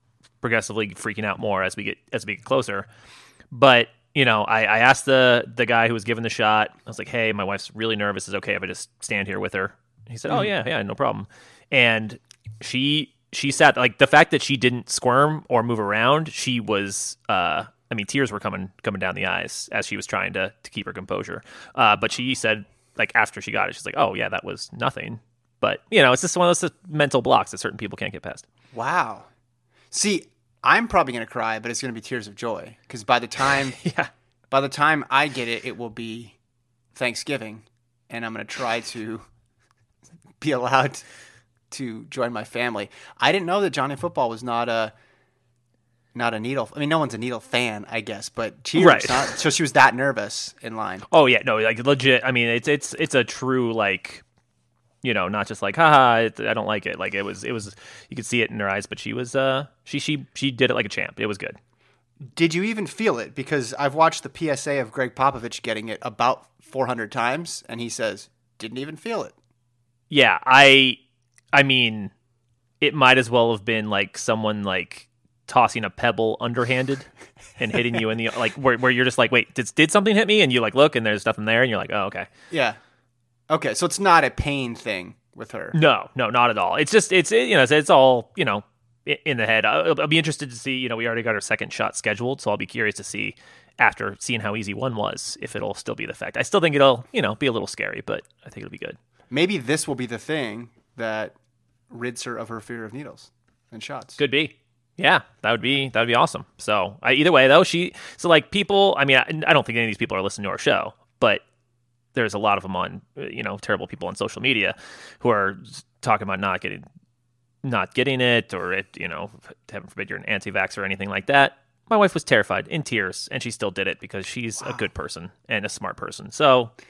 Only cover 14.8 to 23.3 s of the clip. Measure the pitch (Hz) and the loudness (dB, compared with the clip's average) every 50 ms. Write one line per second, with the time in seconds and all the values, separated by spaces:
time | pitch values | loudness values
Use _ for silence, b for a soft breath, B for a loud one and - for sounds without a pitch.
14.8 | - - - - - 123 120 135 143 151 156 151 - - 123 113 117 120 117 110 | -4 -6 -8 -2 0 2 4 4 4 2 0 -4 -4 0 0 0 2 0 -2 -2
15.8 | 104 101 104 110 117 127 147 160 160 - - - - 131 123 120 104 104 104 98 | -2 0 0 2 4 4 4 2 0 -4 -8 -6 -4 -4 -4 -4 -2 0 0 0
16.8 | 101 98 95 - - - - - _ - 104 92 87 82 78 85 - - _ _ | 0 -2 -6 -6 -8 -8 -10 -10 _ -2 0 0 0 0 -2 -4 -6 -8 _ _
17.8 | _ _ 120 107 101 - - 143 135 113 104 101 - 104 98 95 95 98 - _ | _ _ -8 -8 -6 -4 -2 -2 -2 -2 -4 -6 -6 -6 -6 -6 -10 -12 -14 _
18.8 | - 110 101 95 92 92 90 95 98 92 92 90 87 - - - - - - 107 | -8 -6 -4 -4 -4 -6 -4 -4 -4 -4 -4 -4 -6 -8 -10 -12 -12 -6 -6 -6
19.8 | 95 - 104 101 - - - 98 95 92 92 95 95 98 - _ - - - 110 | -6 -6 -8 -10 -8 -6 -4 -4 -4 -4 -4 -6 -6 -6 -8 _ -20 -14 -12 -12
20.8 | 98 101 95 90 95 - 98 95 - - 90 - B B B B B B B 131 | -10 -10 -12 -12 -8 -6 -6 -6 -6 -8 -12 -14 B B B B B B B 2
21.8 | 120 107 104 95 113 110 - - 123 131 127 - - 110 110 107 98 - _ _ | 4 4 4 4 2 -4 -4 -4 -4 -4 -4 -2 0 -2 -2 -2 -4 -12 _ _
22.8 | _ _ _ - 110 - - 113 107 - | _ _ _ -4 -4 0 2 2 2 2